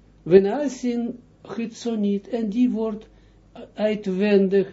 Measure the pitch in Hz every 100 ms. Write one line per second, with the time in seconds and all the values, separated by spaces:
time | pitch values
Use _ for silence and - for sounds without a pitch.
0 | _ _ - 185 196 247 285 - 247 240
1 | 233 - - _ - 190 233 - 233 226
2 | 202 202 - 240 220 208 247 208 220 214
3 | - _ _ _ _ - 233 - 214 208
4 | 208 185 208 202 190 196 185